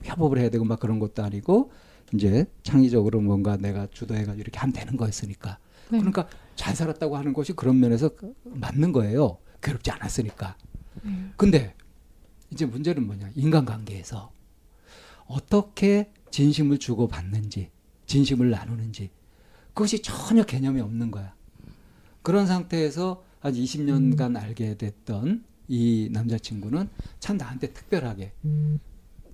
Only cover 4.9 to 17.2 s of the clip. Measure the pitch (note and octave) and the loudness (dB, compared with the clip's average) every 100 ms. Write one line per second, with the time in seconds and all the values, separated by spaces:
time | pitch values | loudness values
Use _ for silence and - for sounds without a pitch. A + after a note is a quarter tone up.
4.9 | A#2+ A2 - G2+ G2 G2+ G2 _ - - | -4 -2 -4 -8 -8 -10 -12 _ -20 -4
5.9 | A3+ F#3+ F#3+ E3 - - - - F#3 D#3+ | 0 2 0 -2 -8 -18 -8 -4 -2 -2
6.9 | D3+ D#3 C#3+ C#3+ C3+ C#3+ E3 C3 C3 B2 | -2 -2 -2 -2 -2 -2 0 4 6 6
7.9 | A#2 D3+ - G3+ C4 A#3+ F#3 A2 C#3 E3 | 4 2 -2 -14 -16 -14 -8 -4 2 4
8.9 | C3+ G#2 A#2 C3+ E2+ - - - B2+ - | 4 2 2 2 0 -14 -10 -6 -4 -4
9.9 | - - - A2 - G2 - - - - | -6 -6 -4 -4 -6 -12 -12 -16 -18 -16
10.9 | - G#3+ F#3 F#3+ - G3+ E3 G#2+ - - | -14 -10 -8 -8 2 6 6 4 -8 -20
11.9 | - - - - - - B2+ D3+ A#2 D3+ | -20 -20 -20 -20 -20 -12 -4 -4 -2 -2
12.9 | D#3+ G#2+ G2 G2 G#2+ D3 D#3+ B2 A2 G#2 | 0 -2 -4 -8 0 4 4 2 -2 -8
13.9 | G2+ E2+ A2+ - - - _ _ _ _ | -12 -10 -12 -14 -20 -20 _ _ _ _
14.9 | - - - - C3 - G#3 G3+ - G3+ | -20 -20 -20 -10 -8 0 0 0 0 4
15.9 | G3+ G#3 _ - - C#3+ D3+ D3 C#3 - | 4 0 _ -8 2 4 4 2 2 0
16.9 | A2 A#2 - | 0 0 -2